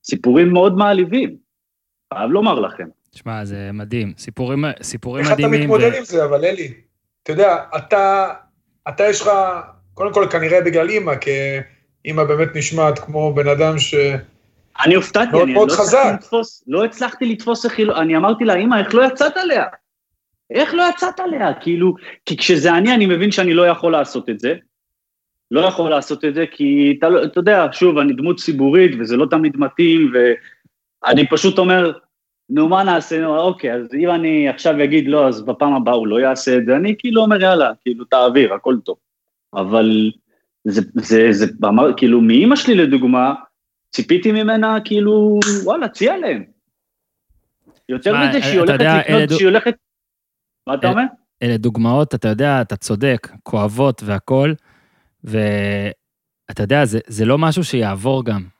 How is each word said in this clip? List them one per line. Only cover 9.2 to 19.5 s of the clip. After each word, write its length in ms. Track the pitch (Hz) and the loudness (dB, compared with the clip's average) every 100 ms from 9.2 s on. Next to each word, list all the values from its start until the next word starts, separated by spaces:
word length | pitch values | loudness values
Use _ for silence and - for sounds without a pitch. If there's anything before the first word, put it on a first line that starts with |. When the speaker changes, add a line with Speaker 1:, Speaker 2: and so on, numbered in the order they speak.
Speaker 3:
לך, 80 | 208 196 190 175 - _ _ | 0 0 0 -4 -14 _ _
קודם 180 | - 196 | -8 -2
כל 140 | 202 190 | 0 0
כנראה 300 | 170 160 180 | -2 2 2
בגלל 300 | 170 165 170 | 2 0 0
אמא, 260 | 214 175 135 | -2 -4 -4
כי 140 | 143 135 139 135 131 _ _ _ 151 | -4 -4 -4 -8 -12 _ _ _ -8
אמא 180 | 156 | -4
באמת 240 | 147 147 160 | 0 0 -2
נשמעת 440 | 151 139 160 156 139 | -4 -6 0 0 0
כמו 340 | - 151 156 | -6 -4 -2
בן 140 | 143 143 | 0 0
אדם 300 | 143 160 156 | 2 0 0
ש- 160 | - 143 143 135 - _ _ _ _ - | -2 0 0 -4 -12 _ _ _ _ -2
Speaker 1:
אני 100 | 156 | 2
הופתעתי, 360 | 185 185 202 240 | 2 2 -2 2
Speaker 3:
מאוד, 100 | 165 | 2
Speaker 1:
אני 100 | 262 | 2
Speaker 3:
מאוד 140 | 233 208 | 2 2
Speaker 1:
לא 60 | |
הצלחתי 120 | 170 196 254 | 2 2 4
Speaker 3:
חזק. 160 | 247 | 2
Speaker 1:
לתפוס, 500 | 202 - 233 220 - - | 0 -4 -4 -4 -12 -6
לא 180 | 156 | -2
הצלחתי 400 | 226 - 247 - 240 | -2 -4 -8 -4 -4
לתפוס 380 | 220 233 226 | -4 -4 -4
איך 140 | 233 220 | -4 -2
היא 80 | 214 | -2
לא, 140 | 160 | 0
אני 160 | 160 160 | 0 2
אמרתי 280 | 196 226 | 2 2
לה, 100 | 226 | 0
"אמא, 220 | 180 220 226 | 0 2 0
איך 180 | 202 | 2
לא 120 | 226 262 | 2 2
יצאת 300 | 262 294 330 | 2 -2 0
עליה? 280 | 370 | -2